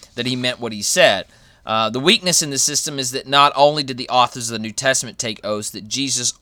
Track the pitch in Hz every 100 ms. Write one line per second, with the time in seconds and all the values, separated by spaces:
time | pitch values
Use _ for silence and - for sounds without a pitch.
0 | - - 123 127 127 120 120 107 104 180
1 | 151 98 - _ _ _ - 110 110 123
2 | 147 226 180 165 151 135 - 143 156 143
3 | 123 131 131 139 143 139 147 151 135 127
4 | 123 123 120 127 117 113 110 104 135 127
5 | 120 95 117 104 104 107 104 104 107 123
6 | 135 123 120 -